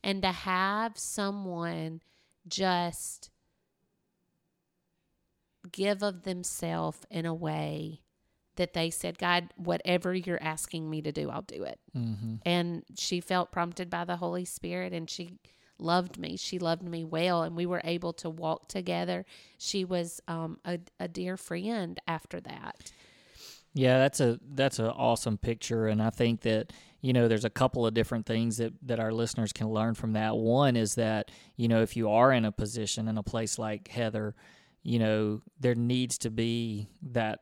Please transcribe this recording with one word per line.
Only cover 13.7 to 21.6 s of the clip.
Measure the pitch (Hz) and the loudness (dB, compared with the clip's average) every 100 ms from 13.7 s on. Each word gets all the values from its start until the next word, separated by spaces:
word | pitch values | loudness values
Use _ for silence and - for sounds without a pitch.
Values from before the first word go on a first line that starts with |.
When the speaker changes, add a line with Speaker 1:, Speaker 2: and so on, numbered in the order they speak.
| 175 180 | -4 -6
Speaker 1:
by | 170 175 | -4 -4
the | 175 | -4
Holy | 175 180 180 | -2 -4 -6
Spirit, | - 175 175 180 | -8 -8 -6 -6
and | 175 165 | -6 -8
she | - 170 180 _ _ _ _ | -10 -10 -14 _ _ _ _
loved | 165 175 180 - | 2 2 2 -6
me. | 156 180 | -8 -6
She | - 185 | -6 -2
loved | 170 165 | 0 0
me | 180 170 160 | -2 -6 -4
well, | 160 180 175 | 0 2 2
and | 165 165 | 0 -2
we | 175 | -2
were | 175 165 | -2 -2
able | 175 170 | -2 -4
to | 160 170 | -6 -8
walk | 160 160 160 _ | -4 -4 -4 _
together. | 196 180 175 175 180 190 - - _ | -6 -2 -2 0 -4 -6 -18 -20 _
She | - 202 185 | -4 -2 0
was, | 180 170 - - | 0 -2 -6 -6
um, | 165 160 165 - | -4 -4 -8 -6
a, | 175 175 _ | -6 -6 _
a | 180 | -8
dear | 170 180 185 | -4 -4 -6
friend | - 170 | -6 -4